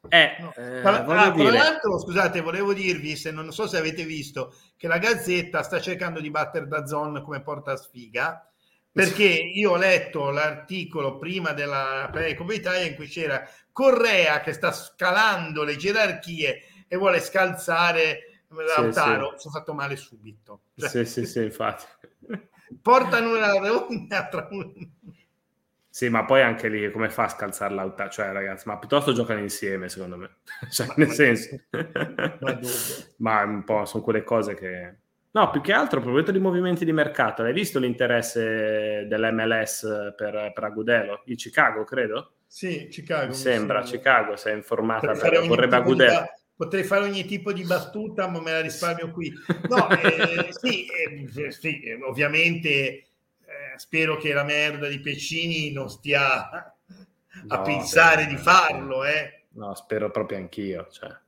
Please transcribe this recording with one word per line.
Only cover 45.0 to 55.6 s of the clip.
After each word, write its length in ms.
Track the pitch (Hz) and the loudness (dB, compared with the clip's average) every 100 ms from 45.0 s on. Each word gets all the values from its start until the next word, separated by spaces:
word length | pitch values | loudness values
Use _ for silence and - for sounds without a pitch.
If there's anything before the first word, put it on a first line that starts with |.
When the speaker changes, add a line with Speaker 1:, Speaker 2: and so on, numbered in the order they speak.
| 110 | 0
Speaker 2:
Potrei 60 | 107 | 2
Speaker 1:
per, 80 | - | 4
Speaker 2:
fare 100 | 165 | 4
ogni 100 | - | 4
Speaker 1:
vorrebbe 280 | 117 127 123 | 4 6 6
Speaker 2:
tipo 80 | 123 | 6
di 80 | 131 | 8
Speaker 1:
Agudelo. 100 | 123 175 | 8 8
Speaker 2:
ba-, 140 | - - _ _ | 2 -12 _ _
potrei 280 | 165 190 | -4 -2
fare 200 | 190 196 | 2 2
ogni 200 | 202 196 | 2 -4
tipo 280 | 185 202 208 | -4 -6 -4
di 120 | 185 | -6
battuta, 600 | 175 175 - 214 220 - 185 | -2 -2 -2 -8 -8 -4 -4
ma 120 | 175 | -4
me 100 | 160 | -2
la 80 | 160 | -2
risparmio 500 | 160 - 175 165 165 | -2 -4 -4 -4 -6
qui. 220 | 170 156 - - | -8 -10 -10 -4
Speaker 1:
<laughs> 180 | 175 - | -4 2
Speaker 2:
No, 200 | 247 - | 4 4
eh, 580 | 196 196 165 170 170 170 | 2 2 2 0 0 -4
sì, 360 | - 247 196 - | -4 -4 -4 -6
eh, 640 | 175 151 143 131 117 143 | -6 -6 -6 -12 -10 -10
sì, 280 | 117 160 143 | -8 -8 -8
eh, 200 | 117 117 | -10 -10
ovviamente, 680 | 135 123 147 156 170 170 160 | -8 0 0 4 2 0 0
eh, 360 | 139 135 - _ _ _ _ _ 147 139 131 | 0 -2 -6 _ _ _ _ _ -18 -16 -18
spero 400 | - 160 156 156 | -4 -2 0 -2
che 160 | 156 | 0
la 100 | 143 | 0
merda 440 | 143 147 151 143 143 | 0 0 0 -2 -6
di 100 | 139 | -6
Pecini 680 | 143 143 - 165 170 165 | -8 -8 -6 -4 -4 -2